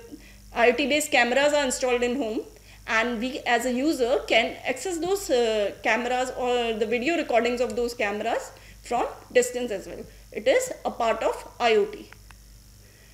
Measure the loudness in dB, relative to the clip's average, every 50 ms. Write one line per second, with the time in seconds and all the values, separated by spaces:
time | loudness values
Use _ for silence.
0 | -10 -16 -18 -20 -20 -20 -20 -20 -20 -8 -2 2 4 4 4 4 2 2 2 2
1 | 2 2 4 4 4 4 4 4 4 4 4 4 2 0 0 0 0 2 2 2
2 | 2 0 0 -2 -2 -2 -4 -4 -6 -8 -12 -20 -20 -20 -20 -12 -6 -2 0 0
3 | 0 0 0 -2 -4 -4 -4 -4 -2 0 0 2 2 0 0 0 2 2 2 2
4 | 2 2 2 0 2 2 2 2 2 2 -2 -6 -6 -6 -6 -4 -4 -6 -4 -4
5 | -2 -2 -2 -2 -2 0 2 2 2 2 2 0 0 -2 -4 -4 -2 0 0 0
6 | 0 0 -2 -2 -2 -2 -4 -4 -2 0 0 0 0 -2 -2 -2 -2 0 0 0
7 | 0 0 0 0 0 0 2 2 2 2 0 -2 -2 -2 -2 -2 -4 -4 -4 -4
8 | -4 -4 -2 -4 -4 -4 -4 -4 -4 -8 -14 -20 -20 -20 -20 -18 -10 -6 -4 -2
9 | -2 -4 -6 -10 -10 -2 2 2 2 2 0 -6 -6 -4 -6 -6 -8 -10 -12 -14
10 | -14 -16 -18 -20 -20 -14 -12 -4 0 2 2 2 2 -2 -6 -8 -8 -6 -4 -2
11 | 0 0 0 0 0 -2 -2 -4 -8 -14 -6 -2 2 4 4 4 4 2 -2 -8
12 | -16 -18 -20 -20 -20 -20 -20 -20 -20 -20 -20 -20 -20 -20 -20 -20 -20 -20 -20 -20
13 | -20 -20